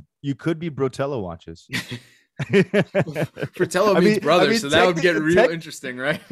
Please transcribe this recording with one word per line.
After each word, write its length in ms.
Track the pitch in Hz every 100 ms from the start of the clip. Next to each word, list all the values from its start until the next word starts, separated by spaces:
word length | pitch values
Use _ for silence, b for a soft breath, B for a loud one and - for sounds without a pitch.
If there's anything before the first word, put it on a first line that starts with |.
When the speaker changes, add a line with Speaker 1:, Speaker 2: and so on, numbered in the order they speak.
| _ _
Speaker 1:
you 100 | 139
could 240 | - 165 165
be 140 | 170
Brotello 500 | 135 135 - 139 127
watches. 460 | 90 82 - 82 _
<laughs> 1800 | - - 123 - _ _ - - 196 - 202 - 190 160 151 156 - 139 -
Speaker 2:
Fratello 360 | 175 180 214 175
Speaker 1:
I 40 |
Speaker 2:
means 160 | 202 214
Speaker 1:
mean, 40 |
Speaker 2:
brother, 240 | 143 180 151
Speaker 1:
I 40 |
mean, 80 | 226
Speaker 2:
so 100 | 139
that 180 | 160 180
would 120 | 170
get 160 | 180 160
Speaker 1:
techni-, 60 |
Speaker 2:
real 120 | 156 185
Speaker 1:
tech-, 160 | 240
Speaker 2:
interesting, 460 | 165 156 - 131 123
right? 220 | 139 156 -